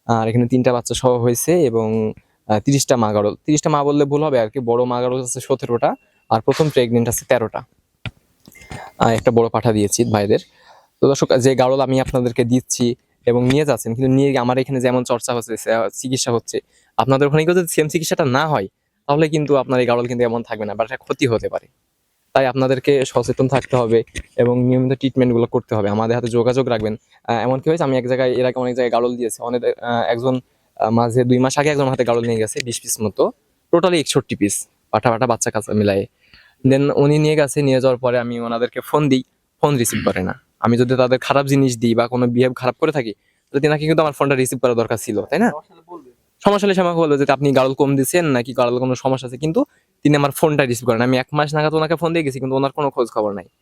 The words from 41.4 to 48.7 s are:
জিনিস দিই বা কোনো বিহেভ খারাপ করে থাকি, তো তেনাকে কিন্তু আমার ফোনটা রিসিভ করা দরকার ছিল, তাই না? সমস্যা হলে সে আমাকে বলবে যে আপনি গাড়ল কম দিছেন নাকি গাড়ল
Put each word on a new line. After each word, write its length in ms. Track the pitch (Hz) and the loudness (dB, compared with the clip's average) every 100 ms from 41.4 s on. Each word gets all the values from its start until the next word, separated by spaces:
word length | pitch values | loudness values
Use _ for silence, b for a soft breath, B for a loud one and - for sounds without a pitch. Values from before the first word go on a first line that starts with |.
| 139 | 2
জিনিস 320 | 139 139 117 | 2 2 0
দিই 180 | 117 113 | 0 2
বা 120 | 117 | 0
কোনো 200 | 123 123 | 0 0
বিহেভ 240 | 120 127 127 | 2 0 0
খারাপ 200 | 127 - | -4 -2
করে 120 | 160 | -2
থাকি, 220 | 151 113 98 _ _ _ | -2 -6 -10 _ _ _
তো 80 | 139 | -2
তেনাকে 260 | 147 151 156 | 0 0 0
কিন্তু 160 | 160 | 0
আমার 120 | 156 | 0
ফোনটা 220 | 139 139 135 | 0 0 0
রিসিভ 240 | 131 127 | 0 0
করা 140 | 127 | 0
দরকার 240 | 117 113 113 | 2 0 -2
ছিল, 240 | - 104 | -4 -4
তাই 180 | - 160 | -2 0
না? 120 | 233 151 - _ - 175 127 _ _ _ | 0 -2 -12 _ -20 -20 -20 _ _ _
সমস্যা 220 | 202 202 202 | 0 2 2
হলে 100 | 185 | 2
সে 60 | |
আমাকে 160 | 175 165 | 0 2
বলবে 280 | 160 143 143 | 2 2 2
যে 60 | |
আপনি 200 | 131 143 | 2 2
গাড়ল 220 | 131 131 | 2 2
কম 220 | 135 139 139 | 2 0 0
দিছেন 300 | 131 180 165 | 0 0 2
নাকি 280 | 127 120 | 0 -2
গাড়ল 260 | 123 123 | -2 0